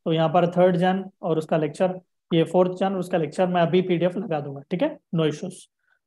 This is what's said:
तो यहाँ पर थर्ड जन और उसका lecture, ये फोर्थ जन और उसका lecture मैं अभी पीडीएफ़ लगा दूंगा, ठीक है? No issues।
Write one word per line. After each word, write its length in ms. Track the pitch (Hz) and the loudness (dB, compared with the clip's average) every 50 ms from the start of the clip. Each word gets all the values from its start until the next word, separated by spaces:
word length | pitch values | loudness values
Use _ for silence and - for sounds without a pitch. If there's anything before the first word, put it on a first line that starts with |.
| _ | _
तो 80 | 175 165 | -2 0
यहाँ 160 | 160 160 160 | 2 2 2
पर 180 | 151 180 170 170 | 4 2 2 2
थर्ड 260 | 170 180 180 185 185 | 4 4 4 4 4
जन 280 | - 175 185 185 190 190 190 - _ - | 4 2 2 0 0 -4 -8 -14 _ -4
और 160 | 185 160 160 | -2 -2 -2
उसका 180 | 156 - 190 | -2 -2 -2
lecture, 440 | 156 156 151 147 - 190 185 185 180 - _ _ _ _ _ | -2 0 -2 -2 -2 -2 -2 -2 -6 -12 _ _ _ _ _
ये 140 | 180 165 160 156 - | 2 2 2 2 2
फोर्थ 260 | 180 185 185 180 180 | 2 2 2 0 -2
जन 140 | 185 190 196 | -2 -2 -2
और 60 | 185 | -4
उसका 200 | 175 170 - 180 | -4 -2 -2 -2
lecture 280 | 160 143 - - 190 | -2 -2 -2 -2 0
मैं 160 | 180 180 180 170 | 0 2 2 2
अभी 200 | 156 151 185 185 | 2 2 2 2
पीडीएफ़ 360 | 185 180 165 170 175 - 220 | 2 0 0 0 0 -2 -4
लगा 220 | 185 - 165 151 | -6 -6 -6 -6
दूंगा, 200 | 139 147 139 139 - _ | -6 -8 -12 -14 -10 _
ठीक 120 | - 175 262 | -4 -2 -2
है? 160 | 311 302 - _ _ - | -4 -4 -8 _ _ -2
No 140 | 165 160 151 | 0 0 0
issues। 240 | 147 151 - 180 180 - - _ _ _ _ _ _ _ _ | -2 -4 -8 -12 -12 -16 -20 _ _ _ _ _ _ _ _